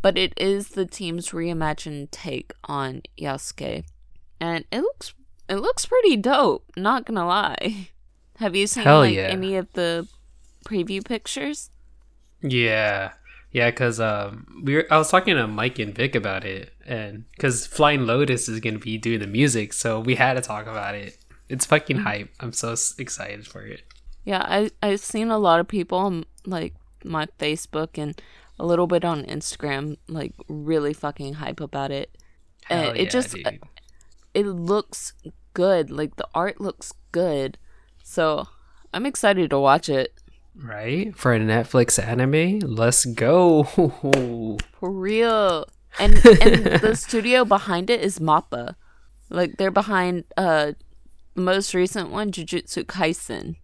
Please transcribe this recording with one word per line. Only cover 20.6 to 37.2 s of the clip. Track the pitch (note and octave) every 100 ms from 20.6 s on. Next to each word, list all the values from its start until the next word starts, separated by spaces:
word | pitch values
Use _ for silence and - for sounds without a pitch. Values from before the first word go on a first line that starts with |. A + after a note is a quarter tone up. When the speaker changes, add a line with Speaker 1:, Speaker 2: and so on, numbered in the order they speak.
| G#2+
Speaker 2:
about | A2 G2+
it. | G#2 G2+ - _ - _
It's | C3
fucking | - D3+ - C3
Speaker 1:
Mm-hmm. |
Speaker 2:
hype. | G#2 G#2 G2+ _
I'm | B2
so | - A#2
s-, | A2+ - -
excited | A#2+ - F2+ G2+
for | G#2 F#2+
it. | G#2+ G#2+ - - - -
Speaker 1:
Yeah, | - F#3+ -
I, | G3 G#3+ -
I've | G#3 G3+
seen | - G#3+ A3+
a | A3
lot | F#3+ E3
of | E3+
people | G#3 E3+ F3+
on, | G3 E3+ D#3+ -
like, | - F3 E3 - _ _
my | - D#3+ D3+ -
Facebook | D3+ D#3 - D#3 D#3+ -
and | D3+ - - - - -
a |
little | E3+ E3+ F3
bit | E3+
on | F3 D#3
Instagram, | - D3 - - D3 C3+ D3+ C#3+ -
like, | D#3+ - - -
really | D3+ D3+ D#3+ D3
fucking | D#3 D3 - C#3
hype | D3+ - C#3+
about | C#3+ C#3+ C#3
it. | C#3 - - - _ _ _ -
And | E3+
Speaker 2:
Hell | D3+
Speaker 1:
it | A2+
Speaker 2:
yeah, | F#3+
Speaker 1:
just, | B3 B3+
Speaker 2:
dude. | - - - - - _ - - - _
Speaker 1:
it | G3
looks | G3+ F3 E3+ G#3 - - - - E3 - -
good. | - F#3 F3+ D3
Like, | C#3+ D3+
the | - -
art | E3 F#3+ -
looks | G3+ - - - -
good. | E3+